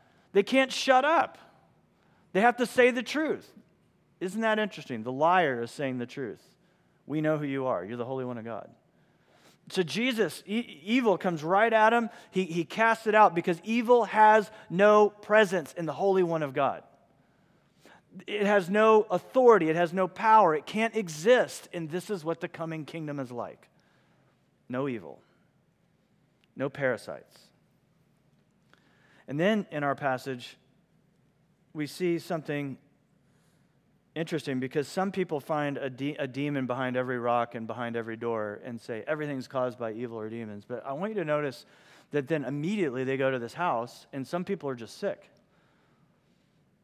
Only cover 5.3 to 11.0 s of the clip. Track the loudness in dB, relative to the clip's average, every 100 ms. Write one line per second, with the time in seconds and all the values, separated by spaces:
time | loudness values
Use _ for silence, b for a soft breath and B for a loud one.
5.3 | 4 2 0 -6 -6 -6 -6 -8 -8 -10
6.3 | -10 _ _ _ _ _ _ -8 -2 0
7.3 | 0 -2 -4 -2 -2 -4 -8 -6 -6 -6
8.3 | -8 -10 -12 -14 -20 _ b b b b
9.3 | b b b -6 -4 -2 -2 -2 0 -2
10.3 | -4 -6 -6 -6 -10 -2 2